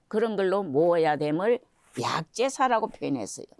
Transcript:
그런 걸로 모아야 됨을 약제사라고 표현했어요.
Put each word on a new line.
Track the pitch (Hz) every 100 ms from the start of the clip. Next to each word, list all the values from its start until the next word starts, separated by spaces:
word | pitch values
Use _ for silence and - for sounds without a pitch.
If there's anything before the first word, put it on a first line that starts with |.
| -
그런 | 214 226 202
걸로 | 190 196
모아야 | 185 135 170 170 160 147
됨을 | 151 156 208 240 _ _ _ -
약제사라고 | 117 156 160 - 262 - 262 226 220
표현했어요. | - 143 135 95 - -